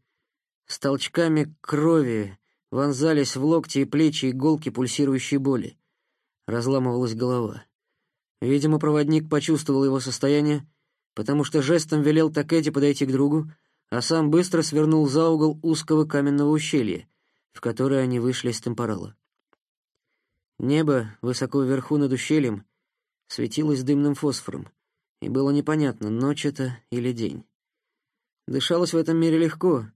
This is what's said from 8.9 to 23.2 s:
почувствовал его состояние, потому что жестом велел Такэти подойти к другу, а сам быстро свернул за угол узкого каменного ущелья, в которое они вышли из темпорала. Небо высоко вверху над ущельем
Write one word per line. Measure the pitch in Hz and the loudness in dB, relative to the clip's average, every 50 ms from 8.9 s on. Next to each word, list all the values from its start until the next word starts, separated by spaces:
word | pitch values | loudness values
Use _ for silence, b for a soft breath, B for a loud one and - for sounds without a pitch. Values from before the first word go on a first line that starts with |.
| 151 151 147 147 156 156 156 156 | 2 2 2 2 2 2 2 0
почувствовал | 156 147 147 165 156 147 156 143 135 135 139 | -2 0 2 0 0 0 0 0 0 2 2
его | 135 135 131 | 2 0 0
состояние, | 120 131 117 - 139 139 147 147 147 151 151 143 147 _ _ _ _ _ _ _ _ _ - | -2 -4 -6 -2 0 2 2 2 2 2 0 -2 -4 _ _ _ _ _ _ _ _ _ -10
потому | - 107 - 143 151 | -8 -4 0 0 0
что | 139 - - 151 | 0 0 0 0
жестом | 131 143 175 160 156 - 156 151 | 2 2 2 2 2 0 0 2
велел | 143 151 156 160 160 156 | 2 4 4 4 2 2
Такэти | 156 151 143 156 165 165 143 151 | 0 -2 -2 0 0 0 0 0
подойти | 156 143 143 147 139 - 143 | 0 2 2 2 2 0 0
к | 131 | 0
другу, | 131 131 143 143 151 160 156 156 B B B B B B B B | 2 2 2 2 2 0 -2 -4 B B B B B B B B
а | - 123 | -6 -4
сам | 117 - 165 160 156 147 | -2 0 2 2 2 4
быстро | 156 175 180 185 185 165 | 4 2 2 2 0 0
свернул | 151 156 143 151 151 156 160 156 151 135 | 0 0 0 2 4 4 4 4 4 4
за | 131 160 160 165 | 2 2 4 4
угол | 160 156 156 156 151 156 | 4 4 2 2 0 0
узкого | 165 165 156 151 - - 156 156 156 | -2 -2 -2 -2 0 0 2 2 2
каменного | 156 147 143 143 143 143 143 143 147 | 2 0 0 0 2 2 2 2 2
ущелья, | 156 151 151 - - 139 113 98 85 85 - _ _ _ _ _ _ _ _ _ | 2 0 0 0 0 0 0 0 -4 -8 -10 _ _ _ _ _ _ _ _ _
в | - - | -18 -8
которое | - 117 110 123 131 139 139 135 | -6 -6 -2 -2 0 0 0 0
они | 131 127 123 120 | 0 0 -2 0
вышли | 117 127 123 - - 123 | 0 -2 -2 -2 -4 -6
из | 113 - | -6 -4
темпорала. | - 123 107 113 120 110 104 87 87 110 - _ _ _ _ _ _ _ _ _ _ _ _ _ _ _ _ _ _ _ _ _ _ _ _ _ _ _ _ - | -6 -6 -4 -4 -4 -4 -4 -6 -8 -12 -16 _ _ _ _ _ _ _ _ _ _ _ _ _ _ _ _ _ _ _ _ _ _ _ _ _ _ _ _ -6
Небо | - 131 147 156 160 151 139 127 110 110 - - | -2 0 0 2 2 2 2 0 0 -4 -10 -8
высоко | - 123 123 - 135 - - 139 | -6 -4 -4 -4 -4 -2 0 0
вверху | 135 127 139 135 127 - 151 | 0 0 -2 -2 -2 -2 0
над | 147 143 127 | 0 0 0
ущельем | 131 123 - - 156 156 135 120 104 101 - _ _ _ _ _ _ _ _ _ _ _ | -2 -2 -2 0 0 2 2 0 -4 -6 -10 _ _ _ _ _ _ _ _ _ _ _